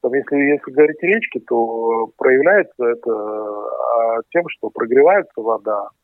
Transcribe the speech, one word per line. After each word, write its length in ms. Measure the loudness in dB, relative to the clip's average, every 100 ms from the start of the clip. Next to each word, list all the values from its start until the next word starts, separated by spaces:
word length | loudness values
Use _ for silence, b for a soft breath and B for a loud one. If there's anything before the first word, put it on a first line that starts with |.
там, 120 | 0 -2
если, 200 | -2 0
если 360 | 2 0 -2
говорить 320 | 2 2 2
речки, 360 | -2 -2 -2 -8
то 680 | -4 -2 -2 -2 -2 -2 -4 _
проявляется 680 | 2 4 4 4 2 -2
это, 280 | -2 -2 -4
э, 1080 | -4 -4 -6 -8 -8 -8 -6 -2 0 0 -2 -6
тем, 140 | -8 -8
что 220 | -10 -10
прогревается 680 | -6 0 4 6 4 0 -6
вода 480 | -4 -4 -2 -4 -6 _